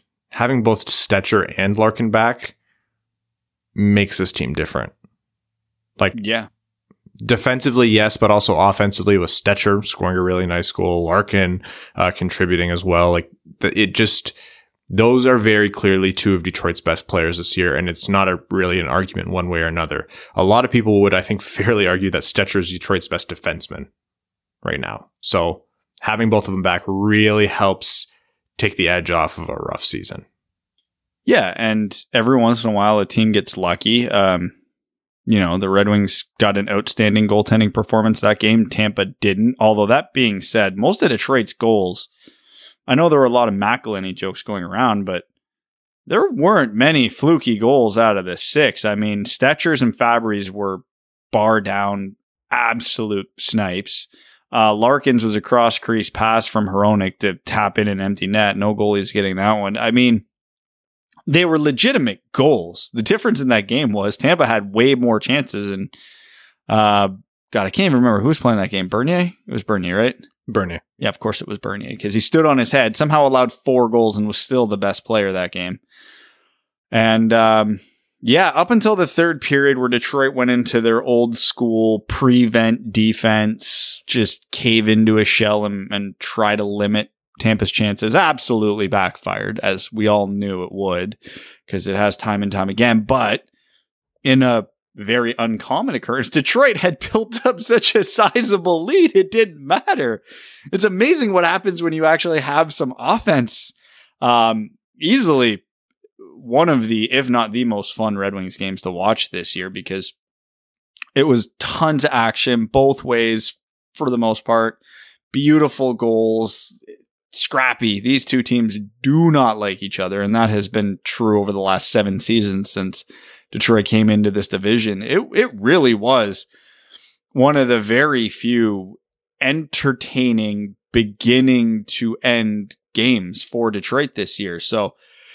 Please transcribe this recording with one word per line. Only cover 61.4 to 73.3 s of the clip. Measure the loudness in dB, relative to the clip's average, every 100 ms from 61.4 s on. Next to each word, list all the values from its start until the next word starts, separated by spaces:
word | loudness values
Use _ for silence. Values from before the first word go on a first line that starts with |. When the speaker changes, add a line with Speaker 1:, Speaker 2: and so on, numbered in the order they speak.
Speaker 2:
were | 2 2
legitimate | 2 2 0 2 -2 -4 _
goals. | 0 2 2 -2 -10 -10
The | -6
difference | -2 0 0 -2
in | 0
that | 0 0
game | -2 -2
was | -2 -2 -2
Tampa | 0 2 2
had | 0 0
way | 2 4 4
more | 2 0
chances. | 0 -2 -2 -6 -6
And, | -6 -8 -14 -20 -20 _ _ _ _ -2
uh, | 2 4 4 2 -2 _ _ _
God, | -4 -2
I |
can't | 0 2
even | 4
remember | 4 2
who | 2
was | 0
playing | 2 0
that | 0
game. | -4 -2
Bernier? | -2 0 0 -2 -4 -10
It |
was | -10
Bernier, | -4 -4 -2 0
right? | 0 -2 _ _ -6
Speaker 1:
Bernier. | -4 -4 -8 -14 _
Speaker 2:
Yeah, | -6
of | -4
course | -6 -6
it | -8
was | -10
Bernier, | -8 -10 -10 -10
'cause | -4
he | -2
stood | 2 2 4
on | 2
his | 2
head, | 2 0 0
somehow | 0 2
allowed | 4